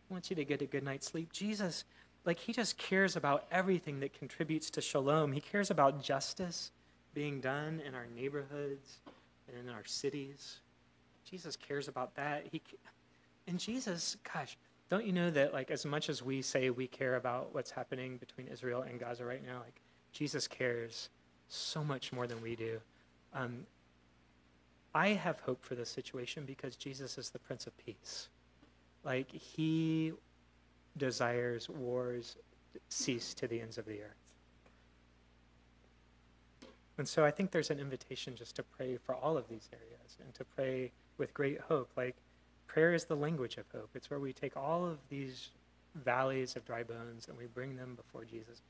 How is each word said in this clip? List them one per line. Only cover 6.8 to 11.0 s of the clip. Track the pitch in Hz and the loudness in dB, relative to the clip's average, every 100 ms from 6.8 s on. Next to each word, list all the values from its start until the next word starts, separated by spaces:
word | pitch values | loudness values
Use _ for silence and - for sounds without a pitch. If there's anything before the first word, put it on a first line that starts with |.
| - - _ | -20 -20 _
being | 147 147 139 | -4 -2 0
done | 127 143 151 160 | 0 0 0 -4
in | 139 | -4
our | 127 120 | -8 -8
neighborhoods | 117 135 143 135 143 143 135 - - - - - - - | -4 -2 -2 -4 -4 -4 -6 -10 -20 -20 -20 -20 -20 -16
and | 123 | -12
in | 123 | -10
our | 113 | -10
cities. | - - 143 143 139 139 - - - _ _ _ | -6 -2 -2 -2 -6 -10 -14 -16 -20 _ _ _